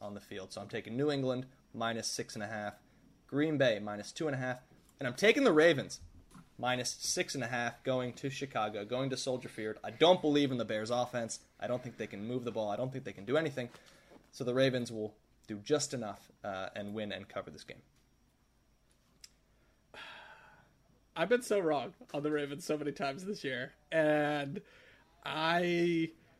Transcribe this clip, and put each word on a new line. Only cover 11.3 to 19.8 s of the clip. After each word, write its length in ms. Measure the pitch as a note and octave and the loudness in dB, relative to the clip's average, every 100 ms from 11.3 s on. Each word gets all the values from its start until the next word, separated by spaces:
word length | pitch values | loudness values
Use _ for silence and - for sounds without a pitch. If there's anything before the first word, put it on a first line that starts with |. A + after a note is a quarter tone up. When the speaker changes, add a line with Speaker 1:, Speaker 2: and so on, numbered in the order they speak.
| - - - | -8 -14 -8
Speaker 1:
I 60 | A2 | -4
don't 160 | B2 | -4
think 160 | B2 - | -4 -8
they 80 | G#2+ | -8
can 220 | G2+ A2 | -6 -4
move 160 | B2 | -4
the 80 | A#2+ | -2
ball. 180 | A2 G#2 | -2 -2
I 60 | G#2+ | -2
don't 180 | B2+ | -4
think 100 | C3 | -4
they 80 | B2+ | -10
can 140 | G2 G2+ | -10 0
do 100 | D3 | 0
anything. 340 | D#3+ C3+ B2 - - - - - - | 0 -4 -8 -12 -20 -20 -20 -20 -20
So 120 | - | -4
the 100 | B2 | 0
Ravens 380 | B2 C3+ B2 A#2 | 4 4 4 -2
will 240 | A2+ G#2+ - _ _ - | -6 -8 -10 _ _ -10
do 100 | G#2 | -10
just 320 | G2+ D3 - C3 | 0 0 2 -4
enough, 360 | G#2+ G2+ - _ | -6 -10 -16 _
uh, 240 | G#2 F#2+ F#2+ - | -8 -6 -6 -8
and 180 | G#2 | -8
win 180 | G#2+ G#2 | -6 -6
and 160 | G2 G2+ | -6 -8
cover 220 | A#2 - | -10 -10
this 140 | D2 | -14
game. 180 | - - - _ _ _ _ _ _ _ _ _ _ _ _ _ - _ _ _ _ _ | -16 -18 -20 _ _ _ _ _ _ _ _ _ _ _ _ _ -20 _ _ _ _ _